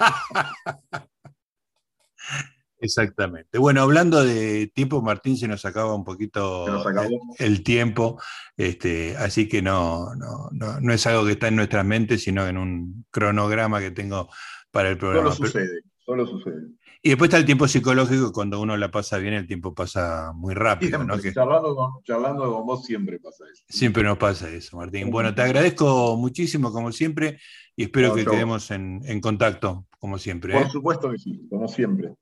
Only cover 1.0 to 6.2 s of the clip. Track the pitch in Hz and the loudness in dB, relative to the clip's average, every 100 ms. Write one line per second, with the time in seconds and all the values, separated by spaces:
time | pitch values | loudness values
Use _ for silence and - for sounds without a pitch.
1 | - _ 147 _ _ _ _ _ _ _ | -14 _ -20 _ _ _ _ _ _ _
2 | _ _ - 139 - _ _ _ 113 - | _ _ -12 -10 -10 _ _ _ -2 0
3 | 104 - 95 85 - 117 143 135 135 151 | 0 0 -4 -6 -6 2 6 6 6 6
4 | 175 160 127 113 110 107 107 - 135 143 | 6 6 6 4 0 0 -2 -2 0 0
5 | 113 101 135 127 113 101 98 98 110 107 | 0 0 0 -2 -2 -4 -6 -4 -2 -2
6 | 95 92 | -6 -8